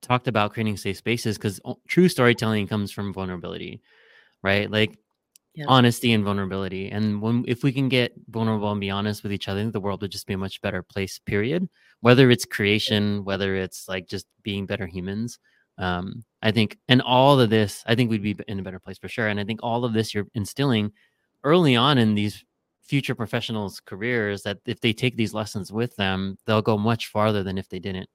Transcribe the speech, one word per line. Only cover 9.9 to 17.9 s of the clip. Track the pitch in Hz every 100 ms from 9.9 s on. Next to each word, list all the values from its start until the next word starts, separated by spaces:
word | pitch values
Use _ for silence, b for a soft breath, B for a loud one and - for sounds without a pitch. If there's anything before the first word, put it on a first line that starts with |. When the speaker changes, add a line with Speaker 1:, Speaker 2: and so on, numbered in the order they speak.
| 95
Speaker 1:
would | 101
just | - -
be |
a | 98
much | 95 -
better | 101 92
place, | 87 - 95 -
period. | - 104 110 165 185 b b b
Whether | 117 123 131
it's | 120
creation, | - - 104 107 - 107 104 101
whether | 98 98 98
it's, | 95 95 - -
like, | 190 180
just | 101 - _
being | - 101 95
better | 101 95
humans. | 90 90 101 117 - _ _ _ -
Um, | 92 87 92 - - _
I | 110
think, | 107 104 - -
and | 127
all | 120 127 135 143
of | 117
this, | 110 104 -
I | -